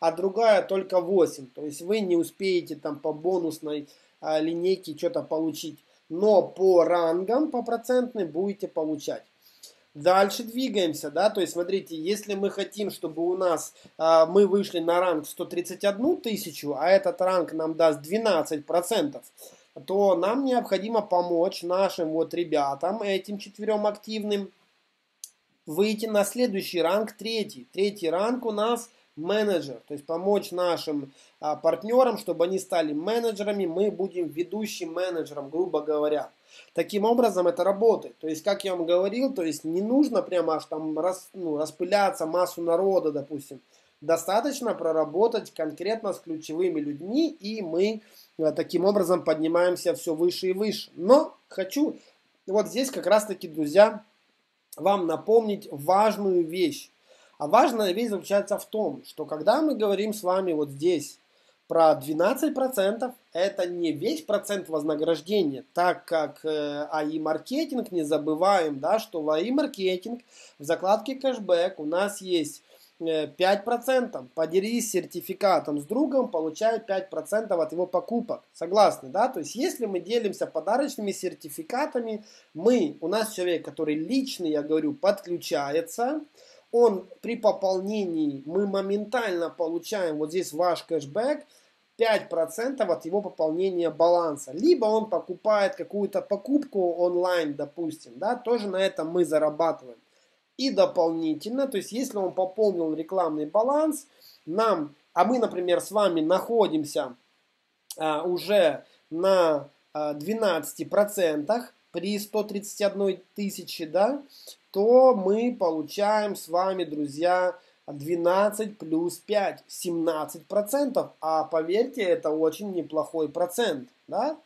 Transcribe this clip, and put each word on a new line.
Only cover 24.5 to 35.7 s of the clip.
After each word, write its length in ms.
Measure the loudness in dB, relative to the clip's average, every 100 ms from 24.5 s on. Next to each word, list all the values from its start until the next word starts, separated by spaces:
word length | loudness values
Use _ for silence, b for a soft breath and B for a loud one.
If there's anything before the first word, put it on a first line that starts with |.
| _ _ _ _ _ _ _ -20 _ _ _ -6
выйти 420 | 0 0 0 0
на 180 | 0 0
следующий 560 | 0 0 -2 -4 0
ранг, 320 | 2 2 -2
третий. 520 | -8 -6 -4 -4 -10 -8
Третий 380 | -2 -2 -2 -2
ранг 360 | 0 0 -2 -2
у 60 |
нас 380 | -2 0 -2 -6 b b -8
менеджер, 640 | -2 0 2 0 -2 -12 -12
то 60 |
есть 120 | -12 -6
помочь 460 | -2 2 0 0
нашим, 640 | -2 0 0 -2 -6 -6 B B B
а, 160 | -6 -2
партнерам, 600 | 0 0 2 4 4 2
чтобы 260 | -2 0
они 160 | 0 0
стали 320 | -2 -2 0
менеджерами, 760 | -2 -2 0 0 -2 -4 -2 -2
мы 260 | 0 0
будем 360 | 0 -4 -4 -4
ведущим 640 | -4 -6 -6 -6 -6 -6
менеджером, 580 | -4 -4 -4 -6 -8 -6
грубо 300 | -4 -2